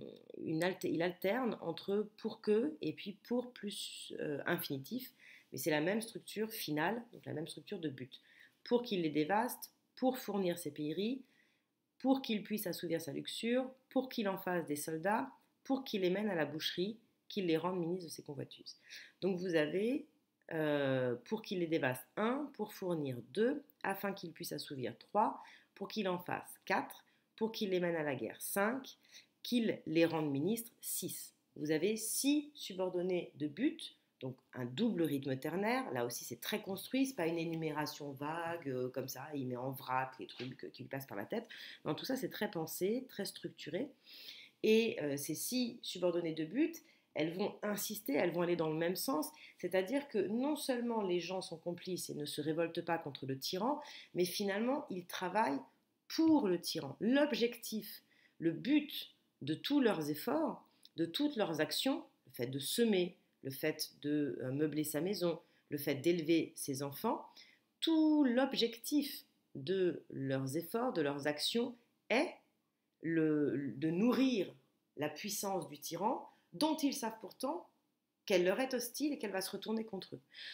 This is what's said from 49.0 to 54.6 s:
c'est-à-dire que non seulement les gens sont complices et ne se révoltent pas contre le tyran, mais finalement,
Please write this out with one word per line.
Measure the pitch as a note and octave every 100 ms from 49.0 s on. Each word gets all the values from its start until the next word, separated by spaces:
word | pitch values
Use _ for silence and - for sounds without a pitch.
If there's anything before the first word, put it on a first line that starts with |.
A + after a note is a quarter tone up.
| - D4 D4 - - -
c'est-à-dire | F3 F#3 F#3+ C#4 C#4
que | G#3
non | E3+ A3+ C#4 D4
seulement | - B3 A#3 A3+
les | G3 F3+
gens | E3 F#3+
sont | - D#3+
complices | E3+ F3 - F3+ -
et |
ne | D3 D3
se | -
révoltent | D3+ D#3+ E3+ E3 E3+
pas | E3
contre | D3+ C3+ C3
le | C3+
tyran, | - F#3 A3+ D4 - - -
mais | E3+
finalement, | F3+ - G3+ G3